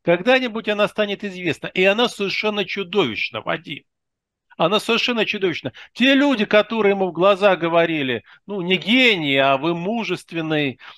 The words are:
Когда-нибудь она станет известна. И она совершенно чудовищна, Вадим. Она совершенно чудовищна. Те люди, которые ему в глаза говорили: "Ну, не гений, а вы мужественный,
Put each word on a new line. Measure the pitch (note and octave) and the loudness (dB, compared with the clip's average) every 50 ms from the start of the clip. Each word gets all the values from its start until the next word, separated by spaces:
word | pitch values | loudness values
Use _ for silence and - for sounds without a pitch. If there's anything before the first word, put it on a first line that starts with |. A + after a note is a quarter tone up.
Когда-нибудь | _ E3 F3 F3 F3+ B3 B3+ C4 B3+ A#3+ G#3 A3+ - G#3+ | _ 0 0 2 2 2 2 2 0 -2 -6 -6 -4 -4
она | G#3+ G3+ G#3 F#3 | 0 0 0 0
станет | - - G#3+ G3+ G3+ F#3+ - | 0 -2 -4 -4 -4 -6 -8
известна. | G3+ F#3 F3+ F3+ E3+ C3+ - - E3+ | -10 -10 -6 -4 -4 -4 -4 -8 -6
И | - F#3 F#3 | -2 2 2
она | G3 G3+ A3 B3 G#3+ | 4 4 2 0 -2
совершенно | - - G3+ F#3+ - - - G#3+ G#3 G#3 G3 | -2 -4 -6 -4 -4 -4 -4 -2 -2 -4 -4
чудовищна, | - - G3+ G3 F3 F3 G#3 F3 B2 G#2 - - - - A2 | -6 -6 -8 -8 -2 0 0 0 0 0 -4 -6 -6 -8 -6
Вадим. | - - E3+ D#3+ D#3+ - D3+ - - _ _ _ _ _ _ _ _ _ _ _ _ _ _ | -6 -4 -6 -6 -6 -10 -14 -14 -16 _ _ _ _ _ _ _ _ _ _ _ _ _ _
Она | - F3 E3 G3+ G3+ | -2 0 0 0 0
совершенно | - - A#3 A3 - - B3 A3 G3 | 0 0 -2 0 0 -2 -2 -2 -2
чудовищна. | - - G#3 F#3+ F#3 D3 - - C3 - - - - | -2 -2 -2 -2 -4 -4 -4 -8 -10 -12 -14 -18 -12
Те | - - A#3 C4+ C#4 | -4 0 2 4 4
люди, | C4+ C#4+ C#4+ C4+ G#3 G#3+ | 4 4 2 2 0 0
которые | - A3 G#3+ G#3 - A3+ A3+ G#3 G3 | 2 4 2 2 2 0 0 2 2
ему | G3 G3 F#3+ F#3 | 2 2 -2 -2
в | |
глаза | D#3+ D#3+ F3+ G3+ G3+ F3+ G3+ G3+ F#3 | 0 2 2 4 4 4 4 2 2
говорили: | D#3+ E3 E3+ E3 E3+ E3+ E3 E3 D#3 C#3 C3 A#2+ A2 - _ - - _ | 2 0 2 2 2 2 2 0 -2 -2 -2 -4 -6 -8 _ -20 -20 _
"Ну, | - G3+ G3+ | -10 -8 -6
не | E3+ F3 F#3+ | -4 -2 -2
гений, | F#3 D3 F#3+ A#3 C4 B3+ A#3+ G#3+ F3 D#3 C#3+ C3+ | -2 0 2 2 4 4 4 2 0 0 0 2
а | C3+ C3+ C#3 C#3 | 2 4 4 2
вы | C3 C#3 E3 F3 | 2 0 -2 -4
мужественный, | E3+ E3+ F#3+ A3+ A#3 G#3 F3 F3+ E3 - - E3+ E3 D#3+ D#3 D#3+ D3+ D3 C3+ A#2 - - - - | -4 -4 -6 -6 -6 -6 -6 -8 -8 -10 -10 -10 -8 -6 -4 -2 -2 -2 -4 -6 -8 -14 -20 -20